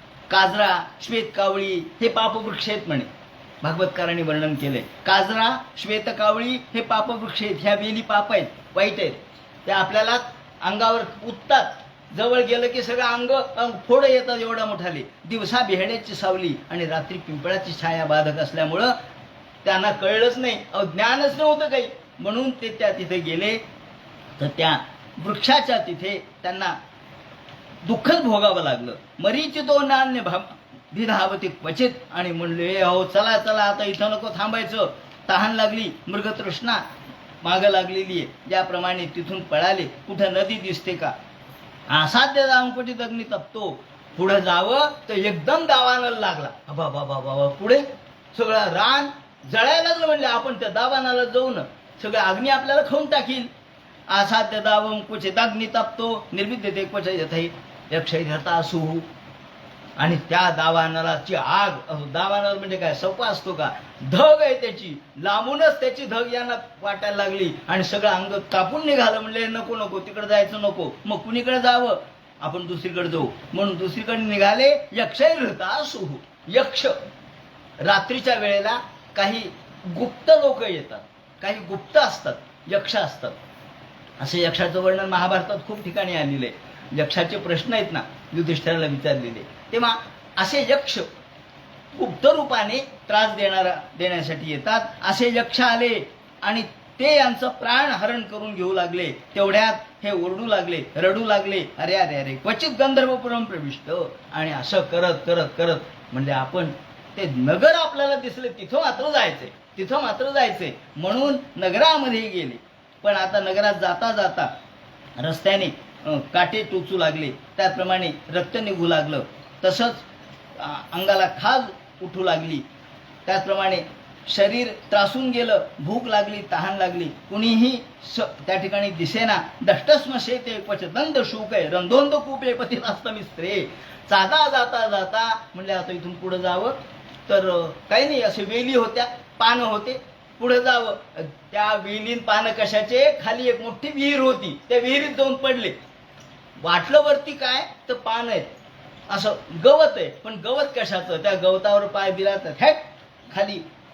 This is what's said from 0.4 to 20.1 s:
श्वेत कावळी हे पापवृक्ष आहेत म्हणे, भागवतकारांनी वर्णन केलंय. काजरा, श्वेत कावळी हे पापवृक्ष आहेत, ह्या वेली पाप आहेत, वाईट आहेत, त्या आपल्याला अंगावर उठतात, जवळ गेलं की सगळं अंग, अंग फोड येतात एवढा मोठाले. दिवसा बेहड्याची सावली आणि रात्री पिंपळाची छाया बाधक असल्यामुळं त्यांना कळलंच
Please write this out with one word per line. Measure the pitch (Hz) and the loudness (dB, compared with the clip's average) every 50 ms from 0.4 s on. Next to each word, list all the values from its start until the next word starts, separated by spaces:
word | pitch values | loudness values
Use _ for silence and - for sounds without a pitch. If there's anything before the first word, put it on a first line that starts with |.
| 190 190 202 208 208 190 180 180 - - - - | 4 4 4 4 4 4 2 0 -2 -6 -12 -14
श्वेत | - - 233 226 220 - - | -8 -4 -2 -2 -2 -2 -2
कावळी | 196 196 190 196 196 196 190 185 175 160 - - - | 0 0 2 2 0 -2 -2 -4 -4 -6 -8 -4 -2
हे | 226 | 0
पापवृक्ष | 233 - 226 220 214 214 220 208 220 180 - - 220 | 0 2 2 0 0 0 -2 -4 -6 -6 -6 -4 -4
आहेत | 214 196 - | -4 -4 -4
म्हणे, | 165 147 131 123 - - - - - - - - - - - 147 | -2 -2 -2 -2 -4 -10 -18 -20 -20 -20 -20 -20 -20 -12 -6 -4
भागवतकारांनी | 156 160 170 185 185 185 185 175 170 170 170 | -4 0 0 0 0 0 -2 -2 -2 -2 -2
वर्णन | 165 156 151 151 156 156 151 | 0 0 0 0 0 -2 -2
केलंय. | 139 147 139 131 117 | -2 -2 -2 -2 -4
काजरा, | 101 - - - - 190 190 202 - 202 226 220 226 233 254 247 - - - | -4 -8 -12 -6 0 2 2 4 2 2 0 0 0 0 0 -2 -6 -12 -14
श्वेत | - - 208 214 214 214 233 226 | -10 -6 -4 -4 -4 -2 -4 -2
कावळी | 214 214 208 214 226 233 247 254 247 - - - | 0 2 2 2 2 0 -2 -4 -6 -6 -6 -6
हे | 233 | -4
पापवृक्ष | 226 - 226 214 214 247 233 220 214 - - - 214 | -2 0 0 0 0 -2 -4 -6 -8 -8 -6 -4 -4
आहेत, | 208 180 147 | -4 -4 0
ह्या | 156 202 202 | 2 2 2
वेली | 202 214 220 220 226 | 2 0 -2 -4 -4
पाप | 220 - 208 202 208 - 220 | -2 0 2 2 2 2 2
आहेत, | 190 151 - - - - - - | 0 0 -2 -8 -16 -18 -6 0
वाईट | 185 208 196 - - | 0 0 2 0 0
आहेत, | 185 151 - - - - - - - - - - - | -2 -2 -4 -6 -14 -20 -20 -20 -20 -20 -20 -10 -4
त्या | 190 196 | 0 0
आपल्याला | 196 185 190 202 214 220 226 240 247 247 - - - - - - - | 2 2 2 2 2 2 4 2 0 -2 -6 -14 -18 -20 -20 -14 -6
अंगावर | - 185 208 214 226 226 185 147 185 - - - 214 | -4 -2 0 2 4 4 2 2 0 -6 -10 -12 -12
उठतात, | 233 - - - - 285 254 - - - - - - - - - - - | -12 -12 -8 2 4 4 4 4 2 -4 -12 -18 -20 -20 -20 -20 -10 -4
जवळ | 165 220 240 247 254 | -2 2 4 4 4
गेलं | 240 - 240 240 240 | 4 4 2 2 2
की | 240 247 254 233 | 0 0 -2 -4
सगळं | 233 240 247 247 | -2 0 0 2
अंग, | 240 240 240 247 247 | 2 0 0 2 2
अंग | 269 269 262 - - 220 240 240 226 - - | 2 2 0 -2 -2 -2 -2 -2 -4 -4 2
फोड | - 240 269 277 | 4 6 6 8
येतात | 269 254 254 247 254 240 233 | 8 6 4 2 0 -2 -2
एवढा | 226 226 233 226 220 | -2 -4 -2 -2 -2
मोठाले. | 214 202 160 175 180 160 143 123 - - - - | -4 -4 -4 -4 -6 -6 -6 -8 -12 -14 -18 -10
दिवसा | 165 226 226 202 170 226 247 | -8 -6 -6 -4 0 0 0
बेहड्याची | 247 196 190 180 190 214 226 220 - - 196 | 2 2 0 0 0 -2 -4 -6 -8 -10 -8
सावली | 147 202 185 185 185 185 160 143 - - - | -4 -2 0 0 0 0 -2 -4 -4 -8 -8
आणि | 175 175 170 | -6 -6 -4
रात्री | 160 160 160 147 - 185 | -4 -4 -4 -4 -6 -10
पिंपळाची | 185 - - 156 143 139 175 190 185 185 180 160 - | -12 -10 -10 -8 -6 -4 -2 -2 -2 -4 -6 -8 -4
छाया | 170 165 165 165 156 | -4 -2 -2 -2 0
बाधक | 147 151 156 151 151 147 160 | 2 2 2 2 2 0 -2
असल्यामुळं | 147 135 - 160 156 151 165 185 233 254 247 - - - - - - - - - - - - - - | -4 -4 -2 -2 -2 -2 0 0 0 0 0 -2 -6 -14 -18 -20 -20 -20 -20 -20 -20 -20 -20 -6 -2
त्यांना | 190 190 185 196 208 | 0 0 2 2 0
कळलंच | 202 - 196 190 | 0 0 0 0